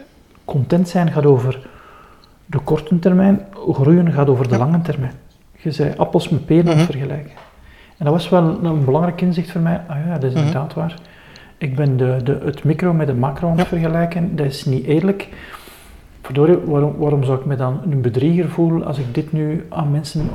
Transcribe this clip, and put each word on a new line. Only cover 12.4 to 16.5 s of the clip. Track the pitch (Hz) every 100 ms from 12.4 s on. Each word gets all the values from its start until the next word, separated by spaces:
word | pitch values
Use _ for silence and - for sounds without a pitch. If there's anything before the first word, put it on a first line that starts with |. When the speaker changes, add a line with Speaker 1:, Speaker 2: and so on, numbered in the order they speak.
| -
Speaker 1:
het | -
micro | 143 156 185
met | 165 143
de |
macro | 123 135 143 170
aan | 165
het | 175
Speaker 2:
Ja. | 170
Speaker 1:
vergelijken. | 160 165 170 175 170 156
Dat | 143
is | - 143
niet | 127 127
eerlijk. | 151 196 196 - - - - - - - - - -
Verdorie, | - 135 156